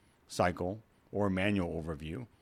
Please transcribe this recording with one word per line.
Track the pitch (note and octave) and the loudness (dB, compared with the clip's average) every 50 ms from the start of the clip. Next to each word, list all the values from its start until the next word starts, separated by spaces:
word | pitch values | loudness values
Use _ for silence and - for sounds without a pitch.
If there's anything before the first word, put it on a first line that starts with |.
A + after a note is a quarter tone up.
| _ _ _ _ _ - | _ _ _ _ _ -6
cycle | - - G2 F2+ F2 - F2+ F2+ G2+ A2+ - _ _ _ _ _ | 0 2 2 2 2 0 -4 -4 -4 -6 -12 _ _ _ _ _
or | - G2+ G#2 G2+ | -2 0 2 2
manual | F#2 F#2 F#2+ G#2 G#2 G2 F2 E2 D#2+ E2+ | 2 4 2 4 4 2 2 0 -2 -4
overview, | D#2 E2 D#2+ C#2 D#2 D#2 E2 B2+ A#2+ - _ _ | -4 -6 -6 -6 -6 -8 -8 -8 -10 -12 _ _